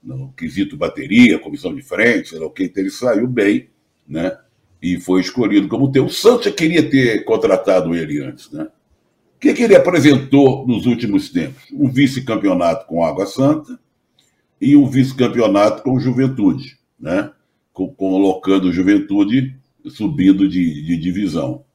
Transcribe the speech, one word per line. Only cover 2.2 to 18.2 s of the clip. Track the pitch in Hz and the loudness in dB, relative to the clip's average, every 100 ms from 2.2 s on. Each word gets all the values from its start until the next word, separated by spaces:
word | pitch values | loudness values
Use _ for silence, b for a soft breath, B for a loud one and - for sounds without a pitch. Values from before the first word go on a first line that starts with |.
| - | -4
sei | 82 | -12
lá | 80 | -12
o | |
que, | - | -6
então | 95 - | -6 -4
ele | 95 | -6
saiu | - 123 107 123 | -4 -2 -2 -2
bem, | 123 101 110 - _ _ _ _ | 0 0 0 -4 _ _ _ _
né? | 76 87 - _ _ _ _ 87 | -8 -6 -8 _ _ _ _ -6
E | 87 | -6
foi | - 92 | 0 0
escolhido | 90 - 110 - - | 0 -2 0 0 0
como | - 135 | -2 0
teu. | 135 | 0
O | 131 | -2
Santos | - 214 247 | 2 2 2
já | 202 | 0
queria | 196 160 165 143 | -2 -2 0 2
ter | 135 123 104 | 2 2 0
contratado | - 110 110 92 98 92 85 | -2 0 2 0 2 0 0
ele | 85 78 73 | -4 -4 -8
antes, | 67 65 - | -8 -16 -18
né? | 76 - _ _ _ _ _ _ | -14 -14 _ _ _ _ _ _
O | _ | _
que | - | -2
que | - | 0
ele | 226 | 6
apresentou | 190 - 175 143 131 - 139 135 110 120 | 6 6 4 4 4 2 4 4 2 -2
nos | 110 123 | -2 0
últimos | 113 107 98 - | -2 0 -2 -2
tempos? | - 80 - _ | -6 -6 -12 _
Um | 139 139 | -2 -2
vice-campeonato | 113 139 123 - 107 98 90 85 80 - | 2 0 0 -4 -2 0 0 0 -2 -4
com | 82 | -2
Água | 82 82 98 | -2 -2 -6
Santa | - 135 156 - - _ _ _ _ _ _ _ _ | 0 0 0 -4 -20 _ _ _ _ _ _ _ _
e | - 143 | 4 6
um | 127 | 6
vice-campeonato | 113 131 - 123 104 107 101 104 110 | 2 0 0 -2 2 2 4 2 0
com | - 127 | -4 -2
Juventude, | 117 120 131 131 98 - - _ _ _ | -2 0 -2 0 0 0 -8 _ _ _
né? | - 90 - _ _ _ _ | -6 -4 -6 _ _ _ _
Co-, | - 95 | -8 -8
colocando | - 95 95 | -4 -2 2